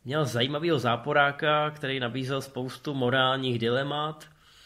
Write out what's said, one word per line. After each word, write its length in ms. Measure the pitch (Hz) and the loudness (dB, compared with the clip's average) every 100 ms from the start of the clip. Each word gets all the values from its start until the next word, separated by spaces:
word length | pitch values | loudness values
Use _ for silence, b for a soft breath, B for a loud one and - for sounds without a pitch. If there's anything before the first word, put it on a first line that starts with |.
| 120 | -4
měla 200 | 147 139 | 0 0
zajímavýho 540 | 117 131 147 170 151 | 0 0 0 0 2
záporáka, 920 | 120 117 147 147 143 139 156 151 151 | 2 0 2 4 4 2 0 2 0
který 280 | 151 135 135 | -4 -6 -4
nabízel 420 | 120 127 131 139 | -4 -4 -4 -4
spoustu 520 | - - 127 - 151 | -6 -8 -8 -8 -6
morálních 640 | 139 123 131 127 135 131 120 | 0 2 4 2 2 0 0
dilemat. 680 | 117 123 143 147 156 156 - b b b | 0 0 -2 -4 -4 -8 -16 b b b